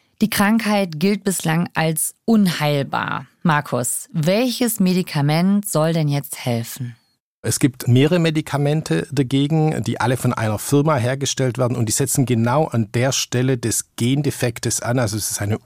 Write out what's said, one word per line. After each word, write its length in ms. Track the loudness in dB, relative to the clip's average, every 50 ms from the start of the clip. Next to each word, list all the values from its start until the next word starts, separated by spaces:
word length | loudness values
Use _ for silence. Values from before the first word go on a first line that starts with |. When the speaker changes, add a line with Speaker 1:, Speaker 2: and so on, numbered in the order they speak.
| _ _ _ -2
Speaker 1:
Die 80 | -2 0
Krankheit 720 | 0 0 2 2 2 2 2 2 0 0 0 -2 -2 0
gilt 240 | 0 0 0 0 -2
bislang 460 | -4 -4 -2 -2 0 0 0 -2 -2
als 420 | -2 -2 0 0 0 -2 -4 -6 -8 _ 0
unheilbar. 960 | 2 4 4 4 2 2 0 0 2 2 0 0 -2 -2 -4 -2 -4 -4 -6 -8 -12 _ _
Markus, 680 | 0 2 2 2 0 0 -2 -2 -2 -2 -4 -6 -8 -6
welches 680 | -4 -2 0 2 2 2 2 0 0 0 -2 -2 0 2
Medikament 840 | 2 2 2 2 0 -2 -2 0 2 2 2 4 4 2 2 2 0
soll 280 | 0 0 0 2 2 2
denn 140 | 2 0 0
jetzt 360 | 0 -2 -4 -6 -12 -8 -4
helfen? 500 | -2 -2 -2 -4 -6 -8 -10 -10 -10 -12 _ _ _ _ _ _ _ _ _ -6
Speaker 2:
Es 120 | -4 -2 0
gibt 300 | 0 0 0 0 0 4
mehrere 320 | 4 6 6 4 4 2
Medikamente 840 | 2 0 0 -2 -4 -2 -2 0 0 0 0 0 -2 -2 -2 -2 -2 -4
dagegen, 720 | -2 -2 -2 0 0 0 0 2 2 2 2 2 0 -2 -4
die 160 | -4 -4 -2
alle 160 | -2 -2 -2
von 160 | 0 0 -2
einer 260 | -2 0 -2 -2 -2 -4
Firma 380 | -2 2 2 2 4 4 2
hergestellt 640 | 2 0 -2 -2 -2 -4 -4 -2 -2 -2 -2 0 0
werden 180 | -2 0 0
und 140 | 0 -2 -2
die 20 |
setzen 320 | 0 -2 -2 0 0 0 2
genau 440 | 2 2 2 2 2 2 2 0 0
an 220 | 0 -2 -2 0
der 200 | 0 0 0 0
Stelle 460 | 0 -2 -4 -2 0 0 2 2 0 0
des 380 | 0 -2 -2 -2 -6 _ -4
Gendefektes 840 | -2 0 0 0 0 0 -2 -2 -2 -4 -4 -4 -4 -4 -4 -4 -4
an. 180 | -4 -2 -2 0
Also 200 | 0 -2 -2 -4
es 120 | -6 -6
ist 120 | -6 -4
eine 160 | -2 -2 -4 -4 _